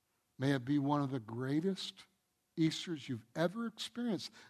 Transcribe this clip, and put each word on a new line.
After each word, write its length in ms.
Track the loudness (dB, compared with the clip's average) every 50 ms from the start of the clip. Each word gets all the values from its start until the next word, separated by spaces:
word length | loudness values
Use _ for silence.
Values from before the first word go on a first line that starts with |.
| _ _ _ _ _ _ _ 0
May 140 | 2 2 2
it 120 | 2 2
be 140 | 2 2 2
one 240 | 4 4 2 2 2
of 80 | 0
the 100 | -2 -4
greatest 720 | -4 -6 -6 -4 -2 0 0 2 2 0 0 -2 -4 -8 -10 -12 -18 _ _ _ _ _ _ _ _ _ 0
Easters 520 | 2 2 2 2 0 -4 -6 -6 -6 -4 -4
you've 180 | -6 -6 -6 _ 0
ever 300 | 2 2 2 2 0 -4
experienced. 640 | -6 -6 -8 -10 -8 -6 -4 -2 0 0 -2 -4 -6 -12 -16 -20